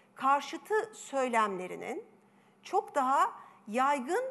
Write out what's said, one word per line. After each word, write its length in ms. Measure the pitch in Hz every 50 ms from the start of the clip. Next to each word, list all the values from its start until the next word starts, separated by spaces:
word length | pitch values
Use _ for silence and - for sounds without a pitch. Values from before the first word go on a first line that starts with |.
| _ _ _
karşıtı 760 | - 247 269 277 285 277 - 330 320 - - 415 427 - - -
söylemlerinin 1080 | - - - 269 269 254 254 233 226 214 202 190 180 185 175 175 170 175 196 262 392 480 - - _ _ _ _ _ _ _ _ _
çok 320 | - - 349 403 415 427 -
daha 380 | 294 254 262 269 311 370 440 - - - - - - _ 214
yaygın 560 | 208 247 262 285 294 285 240 277 359 480 523 523